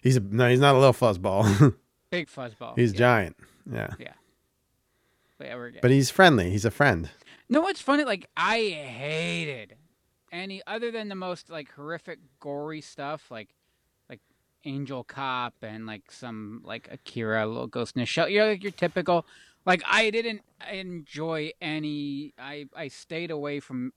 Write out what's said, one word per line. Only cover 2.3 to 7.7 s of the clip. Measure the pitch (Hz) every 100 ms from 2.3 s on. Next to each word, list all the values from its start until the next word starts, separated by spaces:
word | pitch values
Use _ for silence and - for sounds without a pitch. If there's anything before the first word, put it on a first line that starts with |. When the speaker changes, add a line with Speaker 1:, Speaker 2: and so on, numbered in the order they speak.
| - 123 107 117 120
Speaker 1:
He's | 120
Speaker 2:
Yeah. | 95
Speaker 1:
giant. | 123 117 90 - - _ -
Yeah. | 117 107 -
Speaker 2:
Yeah. | - - _ _ _ _ _ _ _ _ _ _ _ _
But | 135
yeah, | 123
we're | 120
good. | 123
Speaker 1:
But | 123
he's | 139 131
friendly. | - 185 127 87
He's | 101
a | 107
friend. | - 143 90 82 - _ - _
Speaker 2:
No, | 277
what's | 359